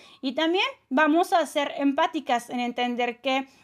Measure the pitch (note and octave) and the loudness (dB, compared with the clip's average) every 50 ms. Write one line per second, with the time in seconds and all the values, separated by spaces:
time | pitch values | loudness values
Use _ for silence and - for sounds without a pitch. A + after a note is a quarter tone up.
0 | - - - - - C4+ C4 D4 D#4+ D#4+ E4+ F#4+ A4+ C5+ C5+ - _ - C4 C4+ | -20 -20 -14 -8 -8 -6 -2 0 0 2 2 2 0 -2 -4 -8 _ -2 2 2
1 | D#4 D4+ D4+ E4+ F#4 - F#4+ E4+ D#4 C4 - D4+ C#4+ C#4 - - C#4 C#4 C4+ D4 | 4 4 4 4 2 2 2 2 2 0 -2 -2 -2 -2 -2 0 0 0 2 2
2 | D#4+ F4+ - D#4 C4+ - B3 A#3 A#3 - B3 B3 A#3+ A#3+ A#3+ - B3 B3 A#3+ A#3 | 0 0 -2 -4 -2 -2 -2 -2 -2 -4 -6 -4 -4 -4 -2 -2 -2 -2 -2 -2
3 | A#3+ A#3+ A#3 - - C4+ C4 C4+ C4+ - _ _ | -2 -4 -4 -4 -4 -2 -2 -2 -4 -6 _ _